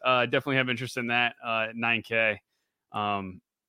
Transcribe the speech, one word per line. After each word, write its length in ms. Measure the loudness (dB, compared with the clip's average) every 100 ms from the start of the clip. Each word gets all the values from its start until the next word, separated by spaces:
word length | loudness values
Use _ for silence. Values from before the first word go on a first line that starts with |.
| 2
Uh, 220 | 4 4
definitely 300 | 0 2 2
have 120 | 2
interest 280 | -2 -4 -4
in 100 | 0
that, 260 | 2 0 -2
uh, 220 | -4 -2 -2
at 60 | -2
nine 280 | -2 -2
K. 360 | -2 0 0 -2 _ _ _ _ _
Um, 460 | -4 -2 -4 -6 -12 _ _